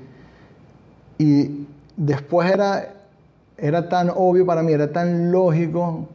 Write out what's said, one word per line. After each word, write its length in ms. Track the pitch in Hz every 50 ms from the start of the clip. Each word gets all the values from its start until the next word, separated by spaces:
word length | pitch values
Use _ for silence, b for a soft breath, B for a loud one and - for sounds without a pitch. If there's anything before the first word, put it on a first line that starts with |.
| B B B B B B B B B B B B B B _ - - - - _ _ - - -
y 480 | 156 151 143 143 143 143 147 143 143 - - - - - -
después 540 | - 156 143 143 135 - - 170 175 170 180
era, 460 | 190 190 202 196 196 - - - - - - _ _ _ _ _ _ _ _ _ _
era 320 | - - 147 151 170 165 170
tan 200 | 185 180 175 175
obvio 340 | 170 - 185 185 175 180 185
para 160 | 180 170 165 160
mí, 100 | 165 156
era 180 | 147 147 147
tan 400 | 151 175 175 175 175 170 170 175
lógico 760 | 180 185 185 175 156 165 170 160 160 175 175 170 160 160 160 147